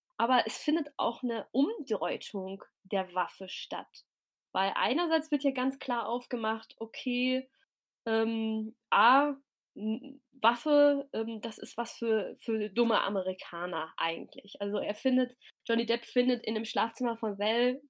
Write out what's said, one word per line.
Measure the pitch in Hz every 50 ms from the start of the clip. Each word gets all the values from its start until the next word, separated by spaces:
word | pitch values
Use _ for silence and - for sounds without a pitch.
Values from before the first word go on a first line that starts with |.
| _ _ _
aber | - 233 233 254 247 -
es | - -
findet | - - 302 302 330 302 - -
auch | - - 233 240 - -
eine | 240 233 226 - _
Umdeutung | - 254 277 392 466 453 269 - 214 - - 175 - - - - - 196 185 190 190 196 - _ _ _ _
der | 185 202 190 185 185 180
Waffe | 185 175 - - - 190 185
statt. | - - - - 185 175 - _ - - - _ _ _ _ _ _ _ _ _ -
Weil | 185 196 196 -
einerseits | - 190 208 262 320 349 320 320 320 320 -
wird | 302 269 -
ja | 277
ganz | 269 254 254 269 269 -
klar | - - 247 233 208
aufgemacht, | - 240 247 247 - 254 233 220 220 220 220 - - - -
okay, | 226 220 - - - 254 247 247 247 254 254 262 262 _ _ _ _ _ _ _ _ _ _ _ -
ähm, | 233 220 226 226 226 226 220 220 220 220 220 214 220 - _ _ -
A, | - 196 214 240 254 277 294 294 277 277 _ _ _ _ _ _ -
n-, | - 208 214 220 - - - - - _ _ _ -
Waffe, | - 226 240 247 - 302 294 294 285 294 285 277 277 - -
ähm, | 220 220 226 226 208
das | 208 226 -
ist | - - - -
was | - 240 - -
für, | - 240 226 220 220 185 - - -
für | - - 220 220 208 208
dumme | 196 214 240 226 220 -
Amerikaner | - 196 208 196 180 185 190 - - - - 170 175 180 175 156 156 160 -
eigentlich. | - 160 165 165 165 - - - - - 202 - -
Also | 208 202 202
er | 202 - 165 208
findet, | - - 262 254 254 254 247 - _ _ - - _ -
Johnny | - 226 233 233
Depp | 196 226 233 -
findet | - - 247 247 247 247 247 -
in | - 226
dem | 214 226
Schlafzimmer | - - 202 214 226 - - 254 240 226
von | 226 - 214 202 196
Val | 208 214 226 240 247 247 254 294 -